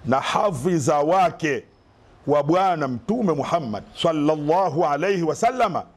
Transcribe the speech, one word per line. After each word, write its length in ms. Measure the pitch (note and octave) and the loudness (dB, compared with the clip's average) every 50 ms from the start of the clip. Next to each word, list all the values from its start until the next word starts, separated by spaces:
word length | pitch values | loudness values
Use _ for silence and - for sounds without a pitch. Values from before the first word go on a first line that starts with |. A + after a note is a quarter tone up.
| - | 0
na 160 | A#2 B2 C3+ | 0 0 0
hadhi 580 | - - - - - G#3 E3 B2+ B2+ F#3 F3 D#3+ | 0 -2 -2 0 0 0 -2 -2 -2 0 0 2
za 200 | B2 D#3 D3+ D3 | 2 2 2 2
wake 640 | D3 D#3 F3+ F#3+ F3+ E3 - - D#3+ D3+ C3+ A2 - _ _ _ _ _ _ _ _ _ - - - | 2 2 4 2 2 2 0 -2 -4 -2 -2 -4 -6 _ _ _ _ _ _ _ _ _ -20 -10 -2
wa 160 | C#3 C#3+ D3 | 0 0 2
Bwana 460 | C#3+ D3 E3+ F3+ G3 F#3+ F3 D#3 C#3+ C3 | 2 2 2 2 4 2 2 0 -2 -4
Mtume 440 | B2+ A2+ - - A3 B3+ A3 F3+ | -4 -6 -4 -4 -4 0 0 0
Muhammad 500 | D#3 C#3+ B2+ - E3 E3+ D3 A2 G#2+ G2 - - - - | 0 -2 -2 -2 -2 -2 -2 -4 -8 -8 -10 -14 -8 -2
sallallahu 840 | - E3 D#3+ D3+ C#3+ D3+ D#3 D#3 D3 D3 D#3+ F#3 G3 F3 C3+ D#3+ F3 | -2 0 0 2 0 0 0 0 0 0 2 2 2 0 0 0 0
alayhi 360 | D3+ C#3+ C#3+ E3 G3+ G3+ F3+ | 0 0 0 0 -2 0 0
wasallama 600 | E3+ D#3 C#3+ - A3 A#3+ C4 B3 A#3 G3+ D#3 A#2+ - - _ | 0 -2 -2 0 0 -2 2 0 -2 0 0 -4 -6 -8 _